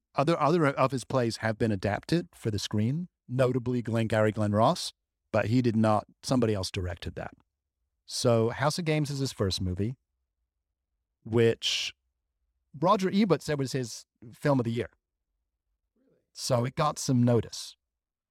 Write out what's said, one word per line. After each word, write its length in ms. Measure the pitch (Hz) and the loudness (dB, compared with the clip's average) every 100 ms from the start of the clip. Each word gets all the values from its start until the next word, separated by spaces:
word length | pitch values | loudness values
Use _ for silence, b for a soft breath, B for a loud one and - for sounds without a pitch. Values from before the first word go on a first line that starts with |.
| _ | _
other, 260 | - 147 156 | -2 0 2
other 260 | 143 175 139 | 2 4 2
of 240 | 143 131 | 2 0
his 140 | 131 | -2
plays 340 | - 131 120 - | -2 -2 0 -2
have 200 | 110 107 | -4 0
been 120 | 117 | -2
adapted 580 | 98 101 107 - 165 175 | 0 -2 -4 -2 -4 -4
for 160 | - 117 | -8 -6
the 80 | 101 | -4
screen, 500 | - 107 113 156 180 _ - | -2 -2 0 -2 -8 _ -8
notably 540 | 123 127 131 120 123 | 0 0 0 -2 -4
Glengarry 500 | 117 113 110 110 110 | -2 -2 0 2 2
Glen 200 | 110 104 | 2 0
Ross, 400 | 104 123 175 - - _ _ _ | 4 2 2 -6 -14 _ _ _
but 140 | 107 107 | -2 2
he 140 | 123 | 2
did 160 | 120 110 | 2 2
not, 300 | 110 107 - _ | 2 2 -2 _
somebody 320 | - 131 113 | -2 0 2
else 160 | 101 92 | 0 -4
directed 460 | 101 87 87 - - | -6 -6 -8 -10 -10
that. 160 | 85 - _ _ _ _ _ _ - | -14 -16 _ _ _ _ _ _ -12
So 420 | - 127 117 113 | -2 2 4 2
House 300 | 120 143 185 | 0 -2 0
of 60 | 160 | -2
Games 240 | 156 139 | -2 -2
is 80 | 139 | -4
his 140 | 135 | -6
first 280 | - 98 - | -2 -2 0
movie, 360 | 92 90 110 135 _ _ _ _ _ _ _ _ _ _ _ _ | -4 -4 -6 -8 _ _ _ _ _ _ _ _ _ _ _ _
which 720 | 117 117 117 - - - - - _ _ _ _ _ _ _ 135 | -2 4 4 2 -2 -4 -6 -12 _ _ _ _ _ _ _ -2
Roger 300 | 165 208 185 | 2 2 2
Ebert 300 | 196 214 147 | 2 2 2
said 160 | - 147 | 0 -4
was 140 | 135 | -4
his 340 | 135 117 - - _ 113 | -4 -6 -10 -18 _ -20
film 260 | - 147 135 | -4 0 2
of 60 | |
the 80 | 117 | 0
year. 160 | 117 90 _ _ _ _ _ _ _ _ _ _ _ _ _ _ | -4 -6 _ _ _ _ _ _ _ _ _ _ _ _ _ _
So 320 | - - 120 | -12 -2 0
it 100 | 123 | 0
got 240 | - 151 - | -2 -2 -2
some 240 | - 123 | 0 2
notice. 540 | 120 117 - - - - _ _ _ _ _ | 4 4 0 -10 -16 -18 _ _ _ _ _